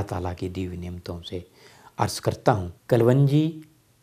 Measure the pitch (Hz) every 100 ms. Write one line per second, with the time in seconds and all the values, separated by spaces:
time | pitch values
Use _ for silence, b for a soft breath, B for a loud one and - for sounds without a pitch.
0 | 98 95 90 87 92 92 90 87 87 87
1 | - 87 - 90 - b b b b -
2 | 107 - - - - 107 87 - - 120
3 | 113 135 139 147 156 160 - _ _ _